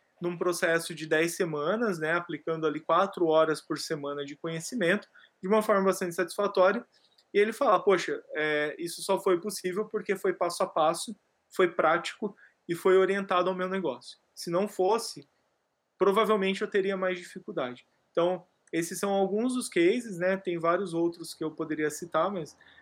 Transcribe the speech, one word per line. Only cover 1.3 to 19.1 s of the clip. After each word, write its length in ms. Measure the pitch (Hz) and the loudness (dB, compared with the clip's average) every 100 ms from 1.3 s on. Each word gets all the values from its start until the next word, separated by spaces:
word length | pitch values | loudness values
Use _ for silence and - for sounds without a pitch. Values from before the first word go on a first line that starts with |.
| 170 | 0
semanas, 640 | 175 151 151 226 226 165 | -2 -2 -2 0 -2 -2
né, 140 | 156 | -2
aplicando 540 | 170 170 151 - 160 156 | -2 -2 -8 -4 -2 -2
ali 140 | 156 | -2
quatro 480 | - 170 190 190 165 | 2 2 2 0 4
horas 340 | 156 156 151 | 4 4 0
por 160 | - 151 | -4 -6
semana 480 | - 156 143 143 143 | -4 -6 -6 -8 -10
de 100 | 151 | -10
conhecimento, 720 | 170 165 - 247 170 202 - - _ - | -8 -6 -6 0 2 0 -2 -20 _ -10
de 60 | 185 | 2
uma 140 | 220 | 2
forma 240 | 214 196 190 | 4 2 2
bastante 280 | 185 180 | 0 -2
satisfatória, 720 | 170 175 - 202 190 185 226 - _ _ _ _ | -2 -4 0 0 4 4 4 -6 _ _ _ _
e 60 | 196 | 0
ele 140 | 214 | 2
fala, 260 | 220 269 180 | 2 4 4
"Poxa, 420 | 196 180 160 143 - | 4 2 2 -6 -8
é, 400 | 151 151 151 151 - | -4 0 0 -2 -4
isso 240 | 170 - | -10 -8
só 140 | - 185 | -2 0
foi 200 | 196 180 | 2 0
possível 440 | 208 - 185 185 | -2 -6 -4 -4
porque 320 | 214 214 196 190 | -4 -6 -4 -2
foi 160 | 190 | -2
passo 320 | 185 175 - | 0 -2 -2
a 20 | 185 | -2
passo, 500 | 170 156 170 - - _ _ _ | 2 2 0 -6 -12 _ _ _
foi 220 | - 180 | 2 2
prático 640 | - 160 170 - - 208 - - _ - | 4 2 2 -2 -8 -8 -8 -20 _ -8
e 60 | |
foi 240 | 170 190 185 | 0 4 6
orientado 500 | 190 196 196 180 185 | 6 0 0 2 2
ao 60 | |
meu 140 | 185 185 | -2 -4
negócio. 500 | 190 160 120 - - _ | -2 -4 -6 -12 -20 _
Se 160 | - 170 | -12 -2
não 160 | 170 208 | 0 0
fosse, 640 | - 185 220 - 147 - _ _ _ _ _ _ - | 0 2 2 -2 -12 -20 _ _ _ _ _ _ 0
provavelmente 640 | 190 202 208 214 190 190 | 2 4 4 2 2 -2
eu 60 | 208 | -2
teria 280 | 202 185 190 | 0 0 -2
mais 220 | 185 180 | -2 -4
dificuldade." 680 | 175 185 - 165 127 123 _ _ _ | -10 -16 -8 -6 -6 -8 _ _ _
Então, 340 | 165 175 180 - _ - | 0 0 0 -8 _ -6
esses 260 | 165 170 180 | -4 -4 -4
são 140 | 202 | 0